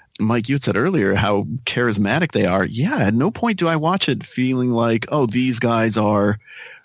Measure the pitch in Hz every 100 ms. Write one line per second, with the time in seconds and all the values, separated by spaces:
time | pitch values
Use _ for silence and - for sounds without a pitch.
0 | _ - 107 117 117 139 131 98 147 180
1 | 98 98 101 101 104 120 - - 120 101
2 | 101 135 185 107 98 95 95 110 170 285
3 | 104 113 156 226 233 202 170 160 156 190
4 | - 131 - - 127 127 123 117 117 113
5 | - 151 123 123 127 113 120 117 113 110
6 | 107 104 101 104 - - - -